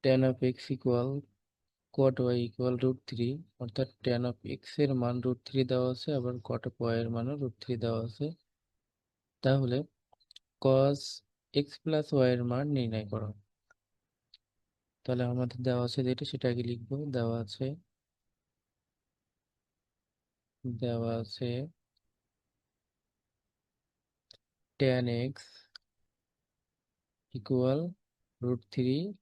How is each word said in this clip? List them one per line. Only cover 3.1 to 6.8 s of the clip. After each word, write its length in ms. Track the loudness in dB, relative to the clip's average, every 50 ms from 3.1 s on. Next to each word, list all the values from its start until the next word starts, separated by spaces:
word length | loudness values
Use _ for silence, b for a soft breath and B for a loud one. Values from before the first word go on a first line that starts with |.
| -4 -2 -2 -2 -2 -6 -10 _ _ _
অর্থাৎ 260 | -12 -8 -4 -4 -4 -4 _ _ -2
tan 180 | 0 0 0 0 -2
of 80 | -4 _ -8 -10 -10 -10
x 20 | -10 -10 0 0
এর 80 | 2 2 2 0
মান 120 | 0 0 -2 0 0
root 140 | -2 -2 -2 _
three 180 | -4 0 0 2 2
দেওয়া 160 | 2 2 2 0 -2
আছে, 140 | -4 -4 -4 -2 -2
আবার 160 | -2 -4 -6 -6 -6 -6
cot 140 | -6 -6 -6 -8
of 60 | -6 _